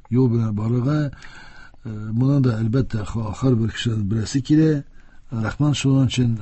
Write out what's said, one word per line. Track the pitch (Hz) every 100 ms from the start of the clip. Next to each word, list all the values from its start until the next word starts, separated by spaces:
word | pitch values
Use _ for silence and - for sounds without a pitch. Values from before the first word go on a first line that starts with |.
| -
юл | 120 131
белән | 117 110
барырга», | 101 110 123 127 151 147 - - - - - - -
э, | 110
моны | 107 107 110 131 143
да, | 127 110
әлбәттә, | 113 135 - 110
ха-, | 101 117 110 95
һәрбер | 135 117 110
кешенең | - 120 110 98
беләсе | 113 104 139
килә. | - 151 156 147 - - - - -
Рәхмәт | 113 110 - 147 131
шуның | 139 135 127
өчен, | - 120 110